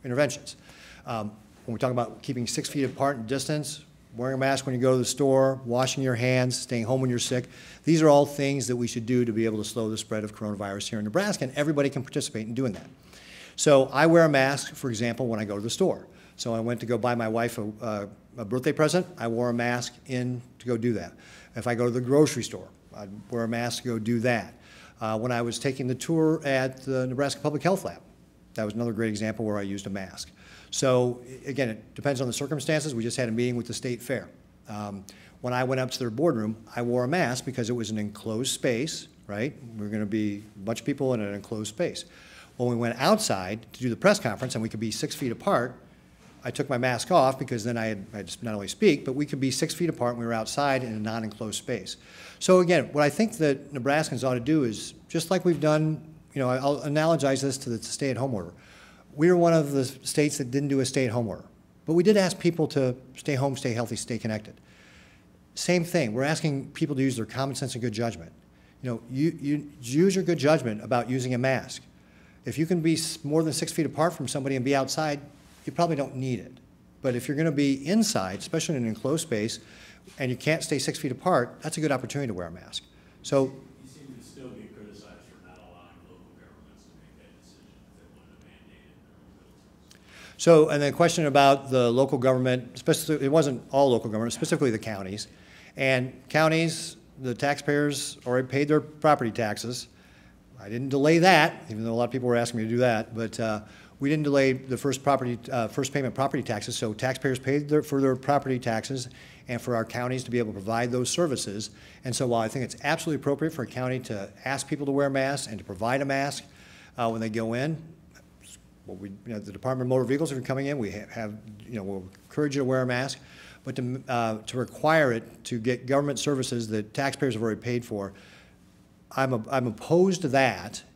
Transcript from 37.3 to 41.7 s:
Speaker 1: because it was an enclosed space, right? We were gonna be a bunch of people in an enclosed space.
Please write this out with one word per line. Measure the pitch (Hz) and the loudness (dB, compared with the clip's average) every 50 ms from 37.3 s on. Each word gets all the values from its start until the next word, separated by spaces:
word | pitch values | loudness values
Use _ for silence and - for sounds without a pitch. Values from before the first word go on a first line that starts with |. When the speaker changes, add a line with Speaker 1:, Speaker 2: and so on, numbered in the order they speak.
| 123 127 - | 0 -4 -6
Speaker 1:
because | - 127 - 120 107 | -6 -4 -4 -2 -2
it | 123 | -2
was | 120 113 101 | -4 -4 -4
an | 110 107 | -4 -4
enclosed | 104 101 104 - - 107 110 110 135 131 - | -4 -6 -8 -8 -8 -6 -4 -2 -2 -4 -4
space, | - - 147 120 113 135 160 - - - - _ - - - | -2 0 0 0 0 -2 -4 -6 -10 -12 -16 _ -20 -14 -10
right? | 101 104 117 151 - - 127 117 113 | -4 -4 -4 -4 -4 -8 -16 -14 -10
We | 110 104 | -8 -8
were | 104 107 | -4 -4
gonna | 107 107 | -4 -2
be | 101 107 110 107 104 101 101 110 - - | -2 -2 0 0 -2 -4 -6 -12 -16 -18
a | - 95 | -10 -6
bunch | 104 113 - | -6 -6 -4
of | - | -2
people | - 143 - 139 131 127 | -4 -4 -2 0 0 0
in | 113 | 0
an | 104 101 101 | -2 -4 -6
enclosed | 101 98 - 117 107 107 | -8 -8 -8 -8 -6 -6
space. | - | -8